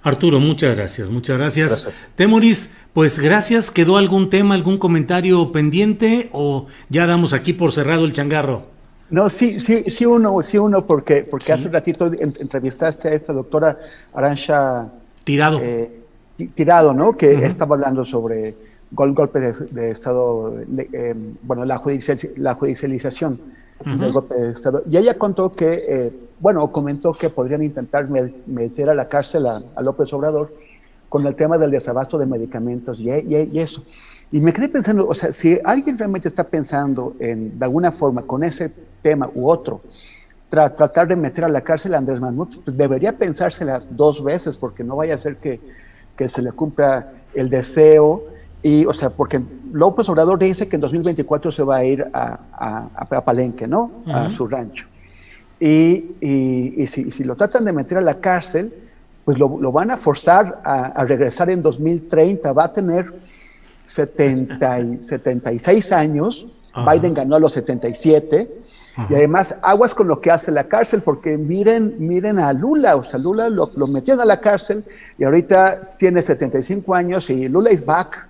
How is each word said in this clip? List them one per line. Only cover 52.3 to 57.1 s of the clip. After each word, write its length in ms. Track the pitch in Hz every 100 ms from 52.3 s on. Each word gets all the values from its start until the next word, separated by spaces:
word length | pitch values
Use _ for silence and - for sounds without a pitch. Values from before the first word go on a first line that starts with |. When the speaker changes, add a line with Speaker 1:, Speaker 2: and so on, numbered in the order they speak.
| 117 -
Speaker 3:
a, 360 | - 110 110 113
a, 220 | - - 135
a 80 |
Palenque, 440 | 123 120 127 110 113
¿no? 220 | 170 233 - 170
A 160 | 135 156
Speaker 1:
Ujú. 40 |
Speaker 3:
su 180 | 220 117
rancho. 360 | 131 113 - - _ - - - - _ _
Y, 440 | 156 156 165 180 165 -
y, 540 | 147 139 131 127 127 -
y 100 | 131
si, 160 | -
y 80 | 131